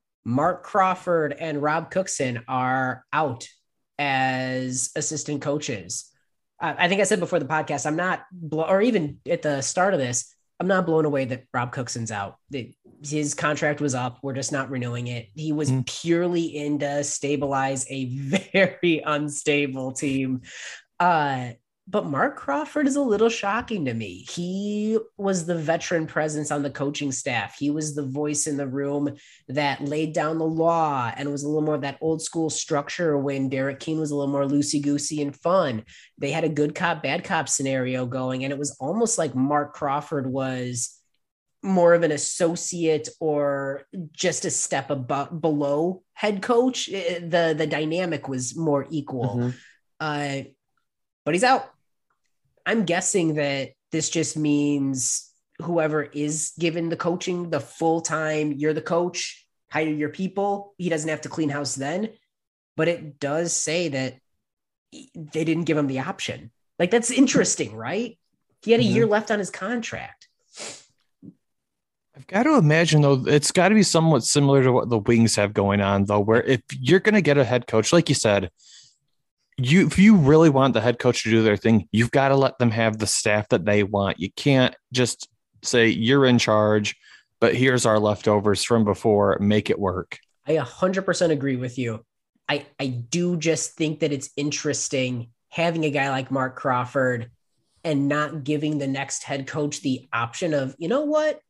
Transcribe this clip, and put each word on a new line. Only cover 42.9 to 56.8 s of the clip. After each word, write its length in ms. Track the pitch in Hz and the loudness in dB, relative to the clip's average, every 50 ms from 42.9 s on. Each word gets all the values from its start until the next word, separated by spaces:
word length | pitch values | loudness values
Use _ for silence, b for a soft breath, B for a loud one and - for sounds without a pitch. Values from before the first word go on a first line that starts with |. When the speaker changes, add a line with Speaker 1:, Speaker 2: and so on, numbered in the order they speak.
| 156 151 156 - - - | 0 0 -2 -6 -10 -4
Speaker 1:
or 680 | 160 156 151 147 143 143 139 139 139 139 139 139 - _ - 190 170 147 - | -2 -2 0 0 0 0 -2 -2 -4 -6 -6 -8 -12 _ -12 -12 -12 -12 -8
just 320 | - - 180 151 - - | -4 -2 -2 -2 -2 -4
a 60 | - | -4
step 380 | - - - - - 139 131 - | -4 -4 -4 -4 -4 -4 -4 -4
abo-, 520 | 147 135 123 123 147 139 143 131 175 160 | -4 -6 -4 -4 -4 -4 -4 -6 -6 -4
below 600 | 160 165 151 147 143 139 143 147 165 175 185 185 _ _ _ | -2 0 0 0 0 0 0 0 0 -2 -4 -6 _ _ _
head 280 | - - 208 208 196 | -4 -2 -2 -2 -2
coach. 480 | 185 - 247 233 254 262 254 - - - | -2 2 2 4 2 2 0 -2 -6 -6
I, 300 | - 196 175 170 180 170 | -6 -4 -4 -4 -4 -4
the, 340 | 175 165 165 175 170 160 160 | -2 0 2 2 2 2 2
the 100 | 151 160 | 0 -2
dynamic 640 | 151 156 151 156 156 160 180 185 175 156 135 - 135 | -2 -2 -2 -2 -2 -2 -2 -2 -2 -4 -4 -6 -6
was 260 | 135 127 123 123 - | -6 -6 -6 -6 -6
more 320 | 165 165 156 143 139 131 - | -2 0 0 2 0 0 -2
equal. 460 | 165 151 135 - 135 127 113 104 101 | -6 -6 -6 -6 -6 -4 -4 -2 -2
Speaker 2:
Mm-hmm. 140 | 120 120 123 123 B B B B B _ _ _ - | -2 -2 -2 -4 B B B B B _ _ _ -8
Speaker 1:
Uh, 440 | 156 156 147 147 147 143 139 135 131 - _ _ _ _ _ _ _ _ _ _ _ _ _ _ - | -6 -6 -4 -4 -4 -4 -6 -8 -8 -12 _ _ _ _ _ _ _ _ _ _ _ _ _ _ -2
but 100 | 147 160 | -2 0
he's 80 | 180 240 | 2 4
out. 260 | 254 269 - - - _ _ _ _ _ _ _ _ _ _ _ _ _ _ _ _ _ _ - | 4 4 2 0 -6 _ _ _ _ _ _ _ _ _ _ _ _ _ _ _ _ _ _ -4
I'm 200 | 175 208 226 202 | -2 0 0 0
guessing 500 | 160 170 175 - - - 202 165 160 151 | 0 0 0 0 0 0 0 0 0 0
that 360 | 151 143 143 139 139 135 120 - _ _ _ | 0 0 -2 -2 -4 -6 -8 -12 _ _ _
this 180 | - 160 156 - | -4 -4 -2 -2
just 280 | - 170 156 - - | -2 -2 -2 -2 -2
means 920 | 156 151 147 147 143 147 147 143 143 139 135 135 131 123 - - - - - _ _ _ _ _ - | -2 0 2 2 2 2 2 0 0 0 -2 -2 -2 -4 -4 -4 -6 -8 -12 _ _ _ _ _ -10
whoever 420 | - 165 175 170 156 156 151 156 147 | -6 -2 0 0 0 0 0 -2 -4
is 480 | 147 - 147 147 151 156 160 - - - - | -4 -4 -4 -4 -4 -4 -4 -6 -8 -6 -4
given 300 | 175 170 156 170 | -2 -2 -2 -2